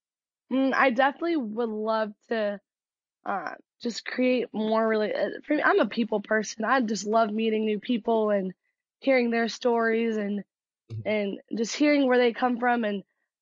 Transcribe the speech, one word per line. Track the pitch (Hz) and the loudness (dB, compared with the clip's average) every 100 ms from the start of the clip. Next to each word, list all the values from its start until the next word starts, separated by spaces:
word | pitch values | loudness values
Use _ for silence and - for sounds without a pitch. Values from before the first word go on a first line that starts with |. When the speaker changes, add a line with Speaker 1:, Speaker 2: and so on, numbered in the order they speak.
| _ _ _ _ _ | _ _ _ _ _
Speaker 1:
Mm, | 254 269 233 | -2 0 2
I | 269 | 2
definitely | 226 269 277 339 330 | 4 0 0 -2 -2
would | 226 214 240 | -4 -4 -4
love | 214 214 220 214 214 _ | -4 -2 -2 -4 -8 _
to, | 233 208 202 _ _ _ _ _ _ - | -4 -2 -6 _ _ _ _ _ _ -6
uh, | - - - _ _ | -6 -6 -12 _ _
just | 240 - - | -8 -8 -8
create | - 254 254 - | -2 0 2 -2
more | 202 214 220 226 | -4 0 0 2
really, | 220 208 | 0 0
uh, | - 202 - - | -2 -4 -6 -2
for | 302 | 2
me, | |
I'm | - 392 | 4 4
a | 240 | 2
people | - 226 214 | 0 -2 -2
person. | 208 220 208 - | 0 -2 -2 -6
I | 220 269 | 0 2
just | 220 214 196 | 2 -2 0
love | 226 226 | 2 2
meeting | 208 226 214 220 | 0 0 0 0
new | 214 | -2
people | - 240 - 226 214 | -2 -2 0 0 2
and | 202 190 - _ _ _ _ | 0 -2 -8 _ _ _ _
hearing | - 262 240 | 2 2 2
their | 233 233 | 0 -2
stories | - 247 233 226 226 233 214 | -2 0 2 2 2 0 -2
and, | 202 202 - _ _ _ _ | -2 -4 -8 _ _ _ _
Speaker 2:
Mm-hmm. | 110 110 | -8 -2
Speaker 1:
and | 214 202 190 - 202 | -2 -2 -6 -8 -6
just | 226 - | -4 2
hearing | 294 294 262 | 4 4 4
where | 247 | 4
they | 247 | 4
come | 220 254 240 | 2 -2 0
from | 247 240 | 0 0
and | 214 202 - _ _ _ | 0 -4 -8 _ _ _